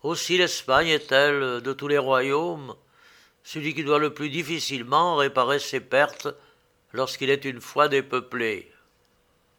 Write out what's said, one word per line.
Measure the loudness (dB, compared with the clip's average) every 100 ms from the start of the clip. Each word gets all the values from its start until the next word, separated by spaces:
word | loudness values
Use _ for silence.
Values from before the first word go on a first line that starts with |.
Aussi | -4 -4 0 2
l'Espagne | 2 -2 2 2 4
est-elle, | 0 2 4 4 2 0 -4
de | -4
tous | -6 0
les | 0
royaumes, | 4 2 2 0 -2 -8 -12 -18 _ _ _ _ _ _
celui | -14 -8 -6
qui | -6
doit | 0 2
le | 2
plus | -2 -8
difficilement | -6 -6 -6 -6 -6 0 2 4 2
réparer | 2 2 2 0
ses | -2 -8
pertes | 0 2 2 0 -10 -12 _ _ _ _ _
lorsqu'il | -6 -4 -2 0
est | 0
une | -2 -10
fois | -8 2 4
dépeuplé. | 2 0 -6 -4 -4 -4 -4 -10 _ _ _ _ _ _ _ _